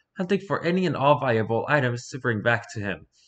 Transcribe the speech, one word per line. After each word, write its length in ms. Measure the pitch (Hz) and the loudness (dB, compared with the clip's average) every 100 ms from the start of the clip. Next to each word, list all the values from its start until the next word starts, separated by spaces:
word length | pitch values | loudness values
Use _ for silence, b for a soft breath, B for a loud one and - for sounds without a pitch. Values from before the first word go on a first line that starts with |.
| _ - | _ -8
hunting 220 | 185 196 | -2 -2
for 240 | 196 143 | -2 -2
any 240 | 165 185 180 | 0 2 0
and 100 | 98 | 2
all 220 | 139 143 | 4 4
valuable 460 | 131 113 107 113 - | 4 2 2 0 2
items 380 | 147 127 120 - | 2 2 -2 -8
to 100 | 135 | -6
bring 220 | 127 110 | -2 0
back 300 | 117 117 - | 0 0 -2
to 80 | - | -8
him. 280 | 101 85 - _ | -6 -6 -10 _